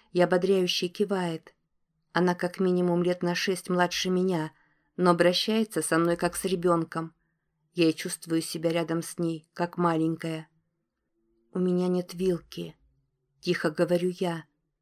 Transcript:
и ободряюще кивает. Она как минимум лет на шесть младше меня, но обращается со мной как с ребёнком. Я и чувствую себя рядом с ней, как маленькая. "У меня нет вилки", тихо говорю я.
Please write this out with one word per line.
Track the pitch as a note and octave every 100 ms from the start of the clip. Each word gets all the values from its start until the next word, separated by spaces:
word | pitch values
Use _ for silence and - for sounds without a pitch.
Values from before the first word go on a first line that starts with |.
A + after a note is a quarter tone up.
| _
и | F3
ободряюще | F3 F3+ F#3+ G3 F3+ - F3+
кивает. | - G3+ G3 F3+ D#3+ - _ _ _ _ _ _
Она | - F3+ F3
как | F3 F3
минимум | F#3 F3+ F3+ F3
лет | F3 F3
на | F3
шесть | F3 - F3+ -
младше | F3+ F3 - F#3
меня, | F#3 F#3 F3 D#3 - _ _ _ -
но | F3+
обращается | E3+ F3 F3+ - A3 A3 -
со | D#3 E3
мной | E3+ E3+
как | F3 -
с |
ребёнком. | F#3+ F#3 F3 E3+ E3 E3 E3 _ _ _ _ _ _
Я | - D#3+
и |
чувствую | D#3+ F3+ - - D#3+
себя | D#3 E3+ E3
рядом | E3 E3 E3
с | E3 -
ней, | E3+ D#3+ -
как | - F3 F3
маленькая. | F3 D#3+ D#3+ D#3+ E3 D#3+ D#3 _ _ _ _ _ _ _ _ _ _
"У | F#3
меня | F3+ F3+ F3+
нет | F3+ F3
вилки", | F3 F#3+ E3+ - - E3+ - _ _ _ _ _ _
тихо | - E3+ E3+
говорю | D#3+ E3+ F3 F3+
я. | F3+ F#3 E3 - _ _ _